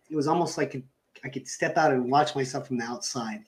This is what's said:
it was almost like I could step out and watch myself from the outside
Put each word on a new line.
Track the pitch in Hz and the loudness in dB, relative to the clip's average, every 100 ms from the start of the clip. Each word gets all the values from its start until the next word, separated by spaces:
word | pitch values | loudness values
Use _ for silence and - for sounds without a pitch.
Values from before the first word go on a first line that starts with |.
| - | -6
it | 156 | -2
was | 147 | 2
almost | 165 156 - | 2 2 0
like | 139 131 - _ _ - | -2 -4 -12 _ _ -14
I | - | -10
could | 135 - | -10 -10
step | - 160 165 | -4 0 4
out | 156 | 4
and | 127 120 | 4 4
watch | 139 151 | 4 4
myself | 139 131 139 - | 0 -2 -4 -4
from | 123 | -4
the | |
outside | 113 123 - 131 113 107 | -4 -6 -6 -6 -6 -8